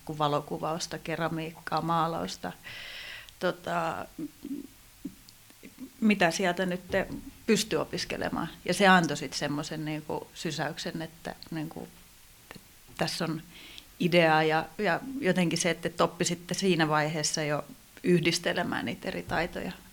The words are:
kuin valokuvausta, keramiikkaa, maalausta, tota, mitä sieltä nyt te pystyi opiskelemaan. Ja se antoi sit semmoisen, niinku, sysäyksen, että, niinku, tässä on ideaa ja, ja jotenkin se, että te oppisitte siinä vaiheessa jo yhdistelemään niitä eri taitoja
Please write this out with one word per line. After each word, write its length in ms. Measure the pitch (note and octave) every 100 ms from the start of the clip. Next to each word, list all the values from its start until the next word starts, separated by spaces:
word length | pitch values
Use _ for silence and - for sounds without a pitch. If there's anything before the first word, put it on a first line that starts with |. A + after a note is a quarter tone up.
kuin 140 | - D3+
valokuvausta, 800 | D3 C#3+ D3 E3 D#3+ E3 - D#3
keramiikkaa, 800 | - D#3 E3 D#3+ D#3+ E3 - D#3+
maalausta, 720 | D#3+ E3 E3 E3 F#3 - F3+ - - - - - - - - -
tota, 680 | F3+ F3 E3 E3+ E3 - - - D3+ - - C#4+ - - - - - - - - - - - - C4 -
mitä 300 | A3 G3 E3+
sieltä 360 | E3 F#3 F3 F#3
nyt 220 | F3+ -
te 160 | G3 - - - - -
pystyi 320 | G#3+ - D3+
opiskelemaan. 720 | C#3 E3+ - - E2+ - E3 -
Ja 100 | -
se 120 | F3+ G3
antoi 300 | F#3 D#3+ D3
sit 160 | C3+
semmoisen, 520 | - D3 D3 D#3 D#3
niinku, 420 | D3+ D3+ D3 - -
sysäyksen, 680 | - F3 D3 C#3+ F3 F3 E3
että, 320 | D#3+ - - - -
niinku, 380 | E3 D3+ - - - - - - - - - - - - -
tässä 260 | E3 -
on 180 | D#3+ D#3 - - - - - -
ideaa 420 | F3 E3+ D#3+ D#3
ja, 240 | D#3+ D#3+ - -
ja 220 | G3+ D#3+ C4+ C4+
jotenkin 380 | F#3 F#3 E3+ E3
se, 120 | F3
että 180 | E3 E3+
te 140 | -
oppisitte 520 | E3 - E3+ F3 -
siinä 340 | E3+ F#3+ E3 D#3
vaiheessa 540 | D3+ D3+ D#3+ D3 -
jo 220 | D3+ D3 - - - -
yhdistelemään 840 | F3+ F3 E3 E3 F3 F3+ F3 -
niitä 240 | - - G3
eri 140 | F3
taitoja 500 | F3 E3 F3 - - - -